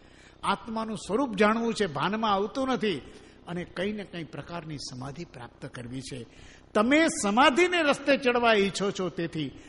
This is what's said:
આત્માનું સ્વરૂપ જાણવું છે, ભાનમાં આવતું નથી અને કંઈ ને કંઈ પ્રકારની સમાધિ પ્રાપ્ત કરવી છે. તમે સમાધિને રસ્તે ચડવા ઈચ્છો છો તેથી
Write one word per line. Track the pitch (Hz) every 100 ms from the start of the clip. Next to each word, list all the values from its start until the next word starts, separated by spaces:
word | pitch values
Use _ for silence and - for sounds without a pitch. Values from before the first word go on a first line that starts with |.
| - - - -
આત્માનું | 170 196 - 220 220 208
સ્વરૂપ | - 220 277
જાણવું | 202 208 226 233
છે, | 208 196
ભાનમાં | 135 170 220 220
આવતું | 196 208 269 262
નથી | 240 214 143 - - - - -
અને | 175
કંઈ | 165 - 196
ને | 214
કંઈ | 180 175
પ્રકારની | 156 139 143 170 156 143
સમાધિ | - 127 131 139
પ્રાપ્ત | 170 123 120 - 139
કરવી | 127 120 131
છે. | 123 131 117 - - - -
તમે | 214 233 302 320 311
સમાધિને | 202 220 302 269 359 349
રસ્તે | 302 - - 269
ચડવા | 247 240 233
ઈચ્છો | 214 196 - 196
છો | 190 180
તેથી | - 165 160 135 -